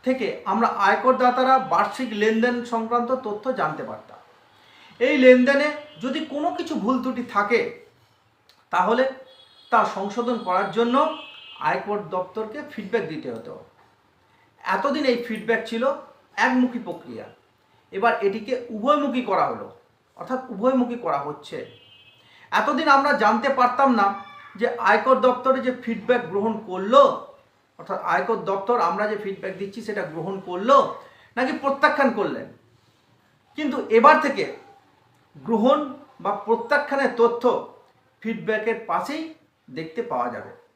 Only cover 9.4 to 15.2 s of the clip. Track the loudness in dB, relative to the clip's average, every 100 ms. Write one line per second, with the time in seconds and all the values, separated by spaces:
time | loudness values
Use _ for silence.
9.4 | -20 -20 0 0 2 -4 -6 -4 -4 -4
10.4 | -2 -2 -2 0 0 2 0 -2 -14 -20
11.4 | -20 -6 -4 -4 -4 -8 -6 -6 -6 -8
12.4 | -8 -10 -12 -14 -4 -4 -4 -8 -10 -12
13.4 | -14 -18 -20 _ _ _ _ _ _ _
14.4 | _ _ -6 -2 -2 0 0 0